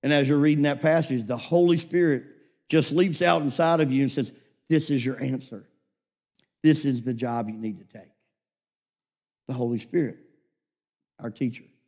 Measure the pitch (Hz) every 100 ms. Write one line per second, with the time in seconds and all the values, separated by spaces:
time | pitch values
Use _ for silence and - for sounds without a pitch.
0 | 135 147 135 143 151 147 143 143 160 165
1 | 160 127 110 120 - 170 175 170 165 175
2 | 170 131 - _ _ _ _ 156 135 147
3 | 185 156 175 170 143 123 165 165 147 131
4 | 135 - 113 - _ _ _ 160 156 139
5 | 123 127 135 127 - 104 - _ _ _
6 | _ _ _ _ _ _ 156 156 143 123
7 | 117 113 120 120 110 110 110 95 95 107
8 | 90 _ _ _ _ _ _ _ _ _
9 | _ _ _ _ - 127 120 117 - 175
10 | 135 - _ _ _ _ _ _ _ _
11 | _ _ 117 - 131 - _ _